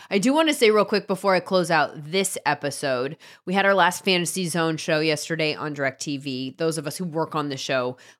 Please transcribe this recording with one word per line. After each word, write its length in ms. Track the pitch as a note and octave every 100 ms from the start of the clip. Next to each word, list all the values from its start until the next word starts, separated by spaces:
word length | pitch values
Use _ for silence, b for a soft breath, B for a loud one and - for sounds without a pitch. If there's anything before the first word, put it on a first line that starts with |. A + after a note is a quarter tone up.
| B
I 80 | G3
do 140 | A#3+
want 160 | D4+ D#4+
to 60 |
say 180 | D4 A3+
real 120 | G#3+
quick 220 | G3+ G#3 G3+
before 300 | F#3+ G3 F#3
I 40 |
close 300 | F3+ F#3 E3+
out 220 | D#3+ C#3+
this 420 | - D3 F#3 F#3+ -
episode, 720 | - D3 C#3+ - C#3+ B2+ C3 D#3+ B B
we 100 | -
had 100 | G3
our 100 | G3
last 300 | G3 F3 F3+
Fantasy 440 | G3+ F3+ E3+ F#3+ F3
Zone 300 | F3 D#3+ D#3+
show 200 | - D#3
yesterday 560 | D#3 D3+ - D#3+ D#3
on 220 | C#3+ D3+ C#3+
DirecTV. 800 | C3+ C3 - C#3+ C#3 B2+ C3 -
Those 200 | E3 D#3+
of 100 | D3
us 80 | -
who 80 |
work 320 | F3+ D#3 D#3+ D#3
on 120 | D3
the 80 | C3+
show 400 | - C3 B2 B2 B